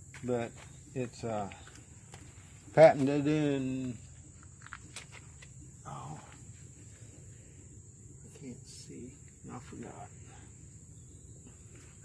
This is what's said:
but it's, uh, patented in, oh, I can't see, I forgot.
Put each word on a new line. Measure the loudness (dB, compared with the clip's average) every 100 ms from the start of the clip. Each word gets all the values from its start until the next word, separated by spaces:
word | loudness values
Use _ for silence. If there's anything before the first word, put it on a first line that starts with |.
| -14 -4
but | 2 2 0 -6 -14 -16 -8
it's, | -4 -4 -4
uh, | -2 0 -2 -6 -14 -16 -16 -18 -16 -16 -16 -16 -18 -16 4
patented | 12 12 12 6 6 6
in, | 6 6 4 2 0 -2 -4 -10 -16 -16 -16 -16 -16 -14 -14 -12 -12 -12 -14 -16 -16 -16 -14 -16 -14 -10
oh, | -8 -8 -10 -12 -16 -16 -14 -16 -16 -16 -16 -16 -16 -16 -16 -16 -16 -16 -16 -16 -18 -18 -16
I | -16 -12
can't | -12 -12 -12
see, | -14 -12 -10 -10 -12 -16 -14 -10
I | -10
forgot. | -10 -10 -8 -10 -12 -12 -16 -16 -16 -16 -16 -16 -16 -16 -16 -16 -16 -16 -16 -16 -16 -16 -16 -6